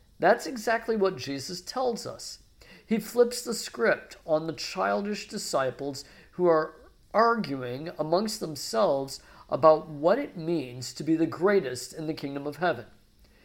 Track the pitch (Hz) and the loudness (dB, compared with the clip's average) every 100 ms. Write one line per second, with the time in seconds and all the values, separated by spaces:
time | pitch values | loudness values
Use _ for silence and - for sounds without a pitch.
0 | _ _ 165 233 320 262 226 226 220 220 | _ _ 4 4 0 -6 -2 -2 0 2
1 | 190 139 131 139 131 180 - 254 254 226 | 2 0 -8 -8 -8 -10 -8 -4 -2 -2
2 | - - - - _ _ - - _ 220 | -8 -12 -14 -16 _ _ -20 -20 _ -2
3 | - 240 240 240 240 220 - - 220 147 | 0 4 4 2 -6 -6 -8 0 2 2
4 | - - - 156 160 151 - 190 190 202 | -4 -16 -2 0 0 -8 -8 -2 0 0
5 | 202 208 - 214 - 147 131 123 139 135 | -2 -6 -8 -10 -2 0 0 -2 -8 -8
6 | - - - - 180 160 156 - - _ | -14 -20 -16 0 4 4 2 -10 -20 _
7 | _ 202 233 233 180 139 123 131 160 - | _ 4 4 2 -2 -6 -6 -6 -8 -6
8 | 156 175 220 - 170 147 - 226 196 139 | 0 2 0 -4 -8 -8 -4 2 2 2
9 | 135 - - - - 143 156 156 156 147 | -2 -10 -16 -20 -6 6 8 8 2 0
10 | 156 240 294 185 160 170 127 123 123 - | 2 2 0 -6 -2 -2 -2 -8 -12 -6
11 | 156 160 160 139 185 202 127 127 - 160 | 0 2 2 2 4 4 2 -8 -10 -8
12 | 156 151 143 139 143 143 180 123 101 - | -6 -6 -6 -6 -8 -2 -2 -2 -6 -20
13 | _ _ _ _ | _ _ _ _